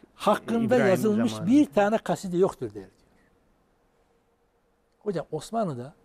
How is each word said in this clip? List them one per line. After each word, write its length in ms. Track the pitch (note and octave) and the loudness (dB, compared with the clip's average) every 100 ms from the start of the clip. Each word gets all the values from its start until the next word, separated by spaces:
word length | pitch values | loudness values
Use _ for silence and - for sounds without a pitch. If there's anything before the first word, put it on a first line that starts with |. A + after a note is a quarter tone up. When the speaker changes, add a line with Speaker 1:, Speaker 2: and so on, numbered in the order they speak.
| - | -20
Speaker 1:
"Hakkında 600 | - - - - A#3 A3+ B3 | -4 0 0 0 -2 2 2
Speaker 2:
İbrahim 100 | F#3+ | 4
Speaker 1:
yazılmış 460 | F#3 G#3+ G#3 A#3 | 2 2 0 0
Speaker 2:
zamanında. 240 | A3 E3+ C#4 | -2 2 4
Speaker 1:
bir 100 | D4 | 4
tane 320 | - G3+ A3 | 2 2 0
kaside 380 | - E3+ F#3+ F3 | -2 -6 -4 0
yoktur." 300 | F#3+ - A#2 | 0 0 -10
der 80 | |
diyor. 120 | G#2 F#2+ _ _ _ _ _ _ _ _ _ _ _ _ _ _ _ _ _ _ _ _ _ | -12 -16 _ _ _ _ _ _ _ _ _ _ _ _ _ _ _ _ _ _ _ _ _
Hocam 280 | G#3+ E3+ - | -6 -6 -6
Osmanlı'da 600 | D#3 - A3+ G3 B2 B2+ - | -8 -6 -4 -4 -6 -10 -16